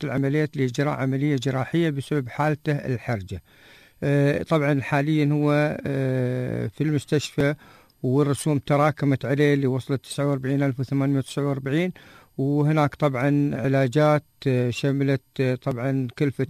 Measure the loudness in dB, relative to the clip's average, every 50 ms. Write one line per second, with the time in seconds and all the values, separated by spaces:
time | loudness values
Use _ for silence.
0 | -4 -4 -2 -2 0 0 0 0 -2 -2 -2 -2 -2 -2 0 0 -2 -2 0 -2
1 | -2 -2 -2 0 0 0 0 0 0 -2 -2 -2 -4 -2 0 0 0 0 0 -4
2 | -4 -2 -2 -2 -2 -4 -4 -2 0 0 0 -2 -2 -2 -2 -2 -2 -4 -4 -4
3 | -2 -4 -4 -4 -4 -8 -12 -12 -12 _ _ _ -20 -20 -20 -20 -20 -20 _ -4
4 | -2 2 2 4 4 4 2 0 -2 0 0 0 2 2 0 0 0 0 0 0
5 | 0 2 2 2 2 2 2 2 2 2 2 2 2 0 -2 -4 -6 -6 -4 -2
6 | -2 -2 0 0 -2 -2 -2 -4 -4 -4 -4 -4 -4 -6 -4 -4 -2 0 0 -2
7 | -2 0 0 0 0 -2 -2 0 0 0 0 -2 -8 -20 -20 -20 -20 _ _ _
8 | -2 0 2 2 2 2 0 -2 0 -2 -2 -2 0 0 2 2 4 2 2 0
9 | 0 0 0 0 0 -2 2 2 4 4 4 2 2 0 -2 -2 -2 -4 -4 -4
10 | _ -8 -6 -4 -2 -2 -2 -2 -2 -2 -2 0 0 0 -2 -2 -4 -4 -2 -2
11 | 0 0 0 0 -2 -4 -6 -4 -2 -2 -2 -4 -4 -2 -2 0 -2 -2 -4 -10
12 | -18 -20 -20 -20 -20 _ _ -4 -2 0 2 2 2 2 4 4 2 2 0 0
13 | 0 0 0 2 0 2 2 2 2 0 0 -2 -2 0 2 2 2 2 2 4
14 | 4 4 4 2 0 _ _ _ -2 0 0 2 0 0 -2 -2 -2 0 0 2
15 | 2 0 0 0 _ _ _ -2 0 0 0 -2 -2 -6 -4 -2 -2 -2 -2 -2
16 | -2 -4 -2 -2 -2 -2 0 -2 -6 -4